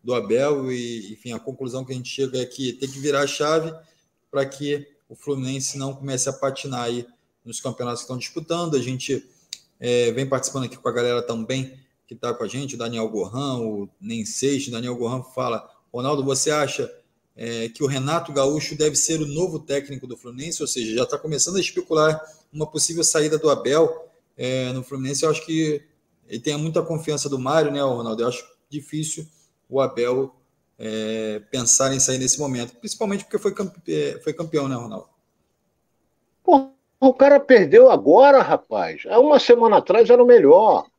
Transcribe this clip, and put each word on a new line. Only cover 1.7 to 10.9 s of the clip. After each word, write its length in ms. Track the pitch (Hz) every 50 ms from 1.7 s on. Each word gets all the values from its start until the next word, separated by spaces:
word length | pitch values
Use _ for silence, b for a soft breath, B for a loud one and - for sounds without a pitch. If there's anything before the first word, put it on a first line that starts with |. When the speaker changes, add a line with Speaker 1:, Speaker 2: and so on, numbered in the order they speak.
| 120 131 131
Speaker 1:
que 80 | 127
a 20 | 135
gente 140 | 127 127 -
chega 320 | - - 135 127 127 131
é 60 | 123
que 260 | 123 - - 135 123
tem 160 | 120 - 139 135
que 100 | 135 135
virar 220 | 135 147 139 139
a 60 | 143
chave 480 | 139 - - 147 151 160 165 160 160 - b b b b b b b _ _ _ _
pra 160 | - 139 135
que 400 | 135 - - 147 143 147 143 143 _ _ _ _ _
o 60 | -
Fluminense 640 | - - 147 143 135 127 127 135 135 135 - -
não 180 | 139 135 135 135
comece 340 | 135 135 139 135 120 - 139
a 40 |
patinar 520 | 131 - 139 135 135 - - 143 131 123 120
aí 220 | 117 120 120 120 - _ _ _ _ _ _ _
nos 160 | 120 113 -
campeonatos 400 | - 131 117 - 127 123 120 117
que 40 | -
estão 120 | - 131
disputando. 600 | 123 120 - - 170 156 - 170 170 175 165 151
A 40 | 135
gente, 480 | 117 127 131 127 - - 135 120 - B B B B B B B B B _ _
é, 320 | 120 123 120 120 120 117
vem 140 | 113 127 135
participando 380 | 135 135 127 123 - - 135 123
aqui 140 | 113 - -
com 100 | _
a 40 | 127